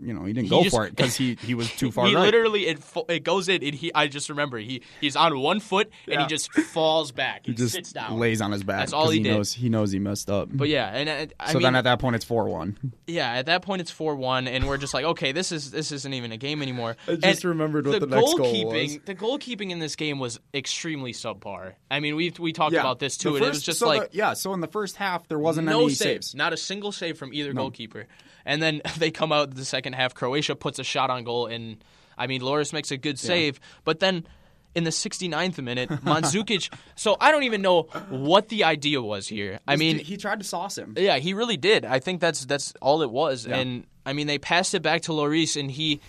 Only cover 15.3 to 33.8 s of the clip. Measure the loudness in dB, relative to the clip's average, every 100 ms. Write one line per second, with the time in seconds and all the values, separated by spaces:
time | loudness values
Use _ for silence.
15.3 | -2 -2 -4 -6 -6 -6 -6 -6 -6 -6
16.3 | -8 -6 -4 -4 -4 -4 -6 -4 2 4
17.3 | 4 0 -2 0 0 0 0 2 4 6
18.3 | 4 2 2 0 -2 -2 -6 -10 -6 -4
19.3 | -4 -4 -8 -6 -6 -6 -4 -4 -4 -6
20.3 | -8 _ -6 -4 -6 -6 -6 -8 -8 -8
21.3 | -10 -10 -12 -12 -14 -4 -2 -2 -2 -2
22.3 | -2 -6 0 2 2 2 0 -2 -2 0
23.3 | 2 2 0 -2 0 2 2 0 0 0
24.3 | 0 -4 -4 -4 -4 -6 -4 -4 -4 -4
25.3 | 0 0 2 2 4 4 4 0 0 -4
26.3 | -2 -2 -2 -6 -6 -6 -6 -6 -6 -8
27.3 | -6 -4 -4 -4 -6 -14 -14 -16 -20 -20
28.3 | -14 -4 0 0 0 -4 -2 -2 0 2
29.3 | 2 0 -4 -6 -4 -4 -2 -2 -2 -2
30.3 | 0 0 -2 -4 -6 -4 0 0 0 -2
31.3 | -4 -4 -6 -10 -14 _ _ _ -8 -4
32.3 | -2 0 0 0 -4 -6 -4 -4 -4 0
33.3 | 2 2 -2 -12 -8